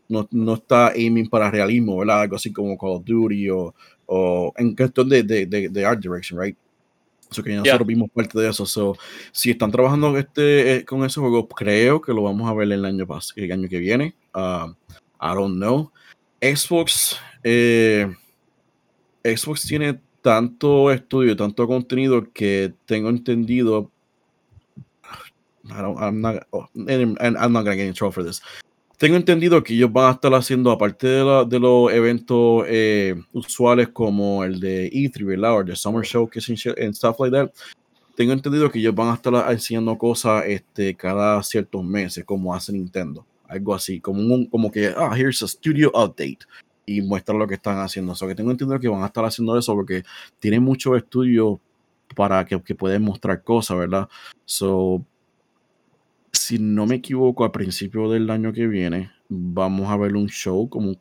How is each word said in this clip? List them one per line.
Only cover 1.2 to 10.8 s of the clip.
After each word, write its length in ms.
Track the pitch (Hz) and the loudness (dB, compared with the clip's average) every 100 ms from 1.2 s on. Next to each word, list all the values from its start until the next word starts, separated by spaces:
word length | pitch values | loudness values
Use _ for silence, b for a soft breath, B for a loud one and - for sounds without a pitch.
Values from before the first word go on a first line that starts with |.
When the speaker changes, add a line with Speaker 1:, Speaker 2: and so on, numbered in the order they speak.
| 110 | 2
Speaker 1:
para 200 | 113 104 | 0 2
realismo, 480 | 104 101 120 110 92 | 2 2 2 0 0
¿verdad? 240 | 104 104 | 2 2
Algo 140 | 104 95 | 0 -4
así 180 | 110 | -8
como 240 | 101 101 95 | -6 -6 -4
Call 140 | 95 90 | -6 -6
of 60 | |
Duty 460 | 95 113 110 101 98 | 0 0 2 0 -2
o, 240 | 92 85 b b b - | -2 -4 b b b -4
o 480 | 92 90 90 87 - | 0 2 0 -2 0
en 180 | 120 104 | -2 2
cuestión 340 | 127 127 131 | 0 2 4
de, 140 | 131 | 4
de, 220 | 104 110 92 | 4 -2 -2
de, 220 | 104 92 | -4 -4
de 160 | 98 98 | -2 0
art 140 | 117 | 0
direction, 400 | 92 90 - 87 | -4 -8 -8 -6
right? 160 | 98 - _ _ _ _ _ _ _ | -6 -8 _ _ _ _ _ _ _
So 100 | - | -10
que 60 | 110 104 | -6 -2
nosotros 240 | 117 123 | 2 2
Speaker 2:
Yeah. 80 | 113 | 2
Speaker 1:
vimos 220 | 113 107 | 0 -2
parte 280 | - 104 110 | -4 -4 -2
de 100 | 110 | -2
eso. 160 | 107 98 | -2 -6
So, 280 | 110 101 95 B B B | -2 -2 -4 B B B
si 180 | - 120 | -4 -2
están 200 | 117 107 | 0 0
trabajando 440 | 123 131 147 147 139 | 2 2 4 2 0
este, 580 | 139 - 147 143 123 | -2 0 4 4 4
eh, 100 | 127 | 2